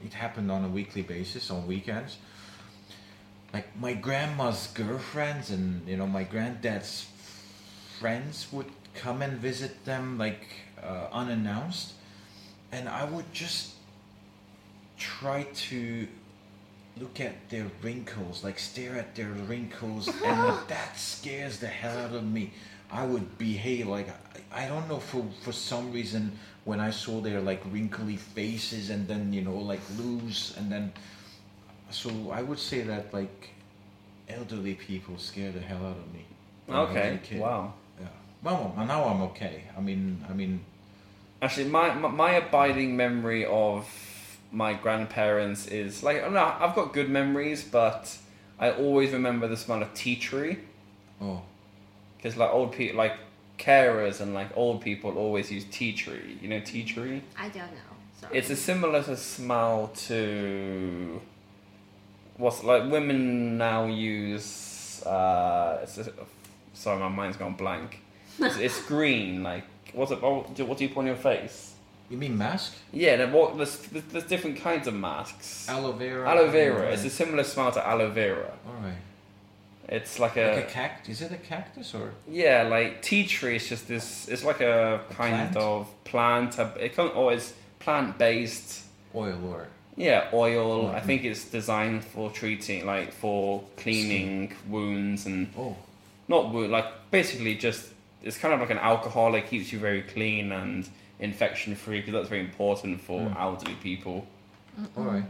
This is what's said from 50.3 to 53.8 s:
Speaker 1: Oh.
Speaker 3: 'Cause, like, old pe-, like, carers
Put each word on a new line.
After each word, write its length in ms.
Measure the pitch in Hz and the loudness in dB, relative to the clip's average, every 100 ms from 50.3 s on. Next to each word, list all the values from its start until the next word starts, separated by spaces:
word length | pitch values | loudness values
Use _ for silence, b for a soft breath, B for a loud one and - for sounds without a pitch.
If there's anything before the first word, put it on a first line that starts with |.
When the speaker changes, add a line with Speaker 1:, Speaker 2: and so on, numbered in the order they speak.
| 135 147 190 - - - - - - | -2 -2 -4 -8 -20 -20 -20 -20 -10
Speaker 1:
Oh. 200 | 101 92 90 - - - - - - - | -6 -6 -10 -20 -20 -20 -20 -20 -20 -10
Speaker 3:
'Cause, 140 | 120 117 | -8 2
like, 120 | 113 | 4
old 200 | 123 123 | 6 4
pe-, 220 | - 120 | 0 -2
like, 200 | 110 110 - - - - - | 4 2 2 -10 -20 -20 -8
carers 600 | - 139 | 8 10